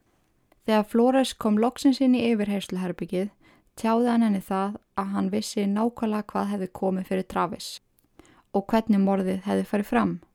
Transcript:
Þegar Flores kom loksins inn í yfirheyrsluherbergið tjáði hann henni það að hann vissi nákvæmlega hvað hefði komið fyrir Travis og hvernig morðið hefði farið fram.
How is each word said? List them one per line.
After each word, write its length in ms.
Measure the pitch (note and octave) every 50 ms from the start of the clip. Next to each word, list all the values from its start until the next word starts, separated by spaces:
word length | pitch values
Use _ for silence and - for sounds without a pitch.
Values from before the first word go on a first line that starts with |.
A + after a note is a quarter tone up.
| _ _ _ _ _ _ _ _ _ _ _ _ _
Þegar 240 | A3 A3 G#3+ G#3 -
Flores 460 | - A#3 A#3 B3+ C4 C4+ B3+ - -
kom 240 | - - G#3+ G#3 G#3+
loksins 400 | A3+ C4 - - - C#4 B3+ -
inn 160 | C4+ B3+ B3
í 80 | A#3+ A#3 A#3
yfirheyrsluherbergið 1000 | A#3 G#3 G3+ G3+ G3+ G3 - - F#3 F#3 F#3 F3+ F3 - F3 - F#3 F3+ G3 G#3 - _ _ _ _ _ _ _ _
tjáði 320 | - - A3 A3+ A#3 B3 A#3+
hann 160 | A#3 A#3 A#3
henni 160 | G#3+ G3+ F#3+
það 400 | - - G3 F#3+ G3 G3+ G#3 - _ _ -
að 160 | G3+ G3 G3
hann 180 | G3 G3 G3 F#3+ G3
vissi 320 | A3 G#3+ - - G#3+ G3+ G3
nákvæmlega 640 | G3+ G#3 A3+ A#3+ A#3 - A#3 G#3+ G#3+ G#3 G#3 -
hvað 200 | - G3 G3+ G3+ G#3
hefði 180 | G3 F#3 - - -
komið 280 | G3 F#3+ F#3+ F#3 F#3 -
fyrir 160 | F#3+ F#3+ F#3 -
Travis 420 | - F#3 F3+ F3 - - - - - - _ _ _ _ _ _ _ - - _ _ _ _ _ -
og 80 | G3+ G3 -
hvernig 320 | A#3 A3 G#3+ - G3+ G3 G3
morðið 400 | G3 G3 F#3+ F#3 F#3 F#3+ F#3+ F#3+
hefði 240 | G#3 G3 F#3+ G3 -
farið 240 | G#3+ G#3 G#3 -
fram. 260 | A#3+ A#3 G#3+ F3+ F3 E3+ - -